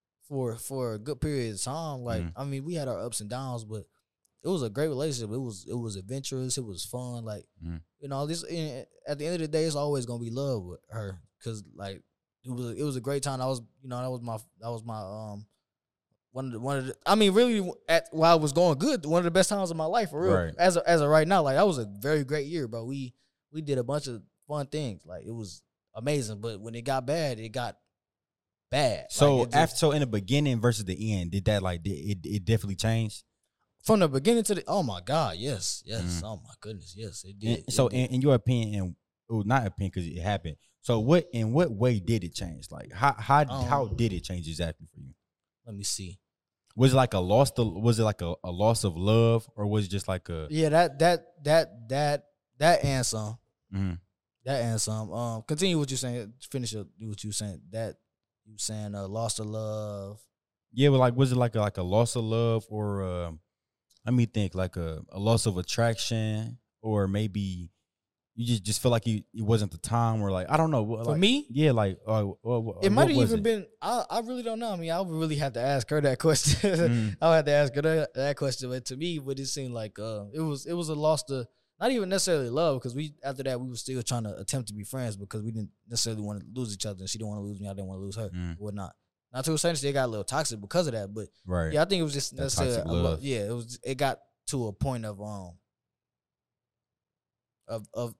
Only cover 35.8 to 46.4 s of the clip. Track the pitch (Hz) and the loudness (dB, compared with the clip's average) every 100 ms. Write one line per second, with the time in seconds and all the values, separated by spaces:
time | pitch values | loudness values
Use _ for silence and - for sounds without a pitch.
35.8 | - 95 87 85 90 104 - - 104 101 | -8 -6 -4 -4 -6 -12 -16 -18 -14 -14
36.8 | 80 90 85 - 95 98 110 117 - - | -16 -14 -12 -12 -16 -6 -2 -2 -2 2
37.8 | 123 127 127 127 143 123 127 120 110 104 | 2 2 0 2 6 6 4 2 0 -2
38.8 | 92 - _ _ - 110 101 135 101 - | -4 -8 _ _ -4 -2 2 2 0 -2
39.8 | 95 92 82 87 92 98 82 71 _ _ | -4 -4 -6 -4 -2 -2 -4 -12 _ _
40.8 | - 113 120 170 - 117 110 143 170 101 | 0 2 4 4 2 -2 0 2 2 2
41.8 | 127 107 90 113 87 - 87 76 - 73 | 2 2 0 0 -2 -8 -10 -12 -14 -16
42.8 | - 92 139 120 110 143 139 135 - 143 | -14 0 0 2 4 4 4 0 0 0
43.8 | 113 98 113 87 - 90 82 78 82 - | 0 0 0 0 -6 -6 -6 -4 -4 -6
44.8 | - 71 67 - _ _ _ _ 117 101 | -14 -20 -20 -20 _ _ _ _ -14 -8
45.8 | 95 - 90 98 _ _ | -6 -6 -8 -14 _ _